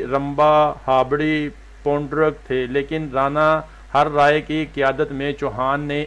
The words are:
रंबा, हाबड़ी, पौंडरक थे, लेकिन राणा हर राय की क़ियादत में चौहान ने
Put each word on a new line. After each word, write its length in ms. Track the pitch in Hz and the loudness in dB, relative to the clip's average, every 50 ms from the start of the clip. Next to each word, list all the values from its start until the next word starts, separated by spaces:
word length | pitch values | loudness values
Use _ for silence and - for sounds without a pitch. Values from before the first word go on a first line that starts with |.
| 135 | -2
रंबा, 800 | 123 131 139 139 143 143 147 151 151 151 151 151 147 143 - - | -2 -2 -2 -2 -2 0 2 4 6 6 6 4 2 0 -4 -2
हाबड़ी, 640 | 131 131 131 131 131 147 147 156 156 156 151 147 143 - - - - - - - | 2 2 2 2 2 0 -2 0 0 -2 -2 -4 -6 -10 -14 -20 -20 -14 -6 -2
पौंडरक 540 | 147 147 147 147 131 143 151 156 151 143 - - - | -2 0 -2 -2 -2 0 0 0 0 0 -4 -6 -4
थे, 160 | 131 131 127 | -4 -2 -2
लेकिन 440 | 123 131 143 139 147 160 156 156 143 | -2 -2 -4 -4 -4 -4 -6 -6 -4
राणा 380 | 127 135 139 139 147 151 156 156 156 156 - - - - - | -2 -2 0 0 0 2 2 2 2 0 -2 -8 -16 -20 -8
हर 220 | - - 139 151 156 | -2 0 0 2 2
राय 300 | 147 147 143 147 151 156 | 2 4 4 4 4 2
की 240 | 151 - 151 156 151 | 0 -2 -4 -4 -4
क़ियादत 440 | 151 - 143 135 135 127 139 151 143 | -4 -2 0 0 0 0 0 -2 -4
में 220 | 139 135 139 147 143 | -4 -6 -6 -6 -4
चौहान 480 | 143 143 131 107 120 131 135 139 147 147 | -4 -6 -6 -4 -2 -2 -2 -2 -2 -4
ने 180 | 147 143 147 151 | -4 -4 -4 -6